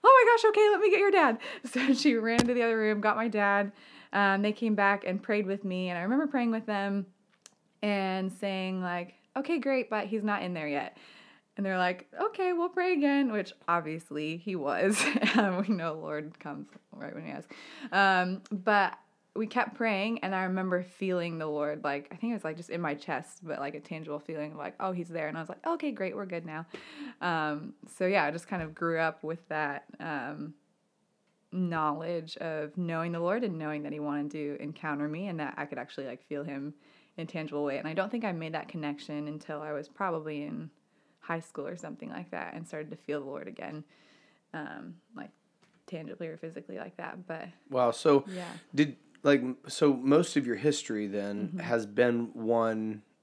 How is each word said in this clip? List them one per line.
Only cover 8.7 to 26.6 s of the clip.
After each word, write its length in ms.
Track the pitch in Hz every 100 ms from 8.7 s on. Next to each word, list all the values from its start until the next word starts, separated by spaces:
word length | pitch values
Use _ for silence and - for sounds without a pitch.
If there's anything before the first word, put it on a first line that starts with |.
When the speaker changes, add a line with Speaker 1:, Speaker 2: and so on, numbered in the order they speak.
| 185
Speaker 1:
like, 320 | 180 175 175 _ _ 262
"Okay, 220 | 277 330
great, 320 | 269 262 220
but 160 | 214 202
he's 180 | 214
not 160 | 208 208
in 120 | 180
there 120 | 175 151
yet." 280 | 143 - - - - - - _ -
And 80 | 196
they're 100 | 185
like, 300 | 180 180 - -
"Okay, 360 | 427 427 370
we'll 160 | 339 349
pray 240 | 370 359
again," 360 | 339 285 277 262
which 200 | 214 185 - -
obviously 720 | 170 156 160 - 147 151 165
he 180 | 202 185
was. 420 | 143 90 196 214 294
<laughs> 40 | - - -
Um, 260 | 202 180 196
we 80 |
know 180 | 190 165
Lord 440 | 160 160 151 151 -
comes 280 | 151 147 147 - _
right 220 | - -
when 100 | - 160
he 60 |
asks. 220 | 139 - - - - 262
Um, 500 | 185 196 185 180 185 -
but 480 | 202 185 208 190 - _ _ _
we 120 | - 220
kept 280 | 247 226
praying, 440 | 208 226 196 214 233
and 160 | 190
I 80 | 185
remember 400 | 185 190 185 180
feeling 560 | 180 - 190 180 170 165
the 80 | 156
Lord, 360 | 147 147 151
like, 240 | 147 143 143
I 40 | 180
think 160 | 226
it 20 |
was, 100 | 220
like, 140 | 165 160
just 100 | 170
in 140 | 170
my 100 | 165
chest, 440 | 147 - 135 165 -
but, 180 | 160 -
like, 140 | 139
a 60 | 151
tangible 380 | - 160 156 147
feeling 340 | - 156 151
of, 60 | 151
like, 160 | - -
"Oh, 140 | 190
he's 160 | 180 170
there." 180 | 165 156
And 100 | 160
I 20 |
was 80 | 156
like, 180 | - 320
"Okay, 240 | 339 302
great, 240 | 226 190
we're 120 | - 190
good 180 | 170
now." 220 | 170 156